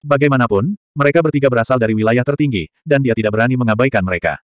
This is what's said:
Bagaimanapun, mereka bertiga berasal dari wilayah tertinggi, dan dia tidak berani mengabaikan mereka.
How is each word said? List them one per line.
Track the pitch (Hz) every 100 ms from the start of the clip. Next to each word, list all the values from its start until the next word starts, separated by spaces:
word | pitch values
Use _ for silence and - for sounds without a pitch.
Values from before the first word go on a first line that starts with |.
Bagaimanapun, | 147 143 143 135 120 101 135 202 _ -
mereka | 143 160
bertiga | 160 143 135
berasal | 123 113 127
dari | 110 107
wilayah | 110 120 123
tertinggi, | 143 147 107 78 _
dan | - 139
dia | 131 113
tidak | 107 107
berani | 120
mengabaikan | 127 117 110 131 113
mereka. | 92 87 82 76 _